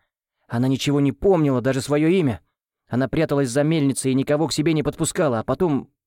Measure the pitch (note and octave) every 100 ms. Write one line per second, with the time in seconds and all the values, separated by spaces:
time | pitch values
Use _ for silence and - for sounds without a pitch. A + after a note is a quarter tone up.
0 | _ _ _ _ - A#2 C3 C3 - C#3+
1 | C#3+ - G3 F3+ D3 B2+ A#2+ C3 B2+ D3
2 | D#3 F#3+ D3 G2+ _ _ _ _ - B2
3 | C3+ D3+ D#3 C#3+ C3+ B2+ D3 E3 C#3 B2+
4 | C3 C3 C3 D3 D#3+ - D3+ D#3 C#3+ -
5 | D#3+ - D#3 A2+ G#2+ C3+ F#3 C3+ - _